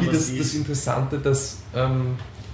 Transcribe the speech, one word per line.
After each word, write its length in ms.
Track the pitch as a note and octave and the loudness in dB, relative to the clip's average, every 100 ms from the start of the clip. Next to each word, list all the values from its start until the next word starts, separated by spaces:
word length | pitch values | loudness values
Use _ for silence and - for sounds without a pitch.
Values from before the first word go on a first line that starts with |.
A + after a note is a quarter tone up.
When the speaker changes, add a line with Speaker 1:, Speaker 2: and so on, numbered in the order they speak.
Speaker 1:
irgendwie 140 | E3+ D3+ | 4 4
Speaker 2:
was 80 | B2+ | 2
Speaker 1:
das, 80 | C3 | 0
das 100 | B2 | 0
Speaker 2:
ist. 60 | D3+ | 0
Speaker 1:
Interessante, 640 | C#3+ C3+ - B2 C3+ C#3+ | 0 0 0 0 0 0
dass... 440 | C#3 C3+ - - - | 2 2 0 -8 -6
Ähm, 440 | B2 C3 C3 B2+ B2+ - - - | 0 2 2 0 -4 -8 -14 -14